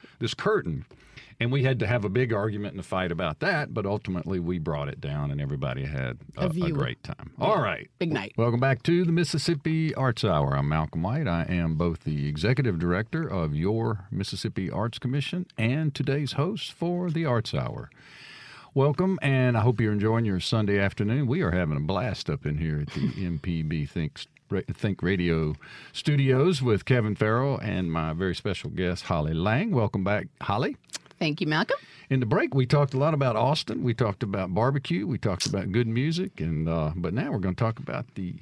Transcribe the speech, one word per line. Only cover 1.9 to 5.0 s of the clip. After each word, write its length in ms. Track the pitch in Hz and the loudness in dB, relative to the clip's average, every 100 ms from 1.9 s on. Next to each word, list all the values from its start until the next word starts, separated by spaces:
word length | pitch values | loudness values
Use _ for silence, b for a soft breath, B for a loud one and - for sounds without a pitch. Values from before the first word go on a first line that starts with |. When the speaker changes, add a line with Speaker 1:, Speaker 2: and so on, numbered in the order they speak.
| 120 | 0
Speaker 1:
a 40 | 101 | 2
big 220 | 110 127 | 0 0
argument 380 | 110 107 104 104 | 0 -2 -4 -6
and 80 | 98 | -8
a 20 | |
fight 280 | - 95 92 | -4 -2 0
about 260 | 85 85 76 | 0 -2 -2
that, 320 | 170 160 - | -2 -2 -2
but 140 | 110 98 | -4 -2
ultimately 520 | 101 - 90 82 95 | -2 -2 -4 -2 -2
we 180 | 85 90 | -2 -2
brought 300 | 78 73 71 | -2 -4 -4
it 120 | 67 | -6